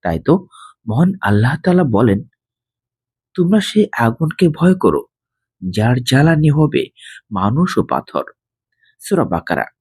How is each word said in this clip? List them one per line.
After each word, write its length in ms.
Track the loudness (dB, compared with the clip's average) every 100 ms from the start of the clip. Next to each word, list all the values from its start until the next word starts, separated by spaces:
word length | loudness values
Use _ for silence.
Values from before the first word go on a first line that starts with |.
তাই 180 | -4 -4 0
তো 220 | 0 0 -20 -20 _ -6
মহান 240 | 0 0 0
আল্লাহ 360 | 0 2 2 0
তাআলা 200 | 0 0
বলেন, 400 | 2 2 2 0 -4 _ _ _ _ _ _ _ _ _ _ -4
"তোমরা 260 | 0 0
সেই 240 | 0 0 0 0
আগুনকে 520 | -2 0 -4 0 0
ভয় 260 | 2 2 2
করো, 300 | 0 -2 -6 _ _ _ _ _ -8
যার 340 | -2 0 0
জ্বালানি 460 | 0 2 4 4 2
হবে 360 | 2 2 0 -6 _ -20 -20 _
মানুষ 460 | -4 -2 0 0 -2
ও 60 |
পাথর।" 400 | -2 -4 -4 -10 -10 _ _ _ _ _ _ _
সূরা 260 | -4 -2 -2
বাকারা। 400 | -4 -4 -6 -6 _